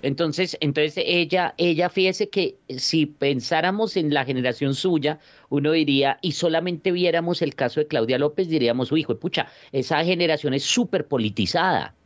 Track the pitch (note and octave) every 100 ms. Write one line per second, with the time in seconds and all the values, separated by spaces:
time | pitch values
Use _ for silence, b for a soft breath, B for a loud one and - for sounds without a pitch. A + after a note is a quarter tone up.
0 | C3+ C#3 E3 D3 F#3 - D3 D3 D#3 E3
1 | - F3 D#3+ F#3 E3+ - F3 D#3+ F3 -
2 | F#3 F#3+ G3+ G3+ E3 - _ C3 - E3
3 | D3 D3 C#3 C3+ A2+ D#3+ F3 G3+ A3 G3
4 | D3+ C#3+ B2+ C3 B2+ A#2 C#3 C3+ F#3 D#3+
5 | C#3+ D3+ B B B C#3+ C#3+ D#3+ D3 C#3
6 | C#3 - F3+ C#3+ F3 E3 F3 E3+ F#3 F3+
7 | F3 E3 E3+ F3 D3 - B2 - D3+ C#3
8 | A2+ B2+ D3 D3+ F3+ D#3+ A#2+ A#2+ B2 D#3
9 | D3+ A2+ - - C#3 B B C#3 B2 D3+
10 | E3 F3+ E3+ D#3 D3 C3+ - - A3+ F#3
11 | - C3+ G#2+ G#2 F#2+ F3 F#3 C3 - -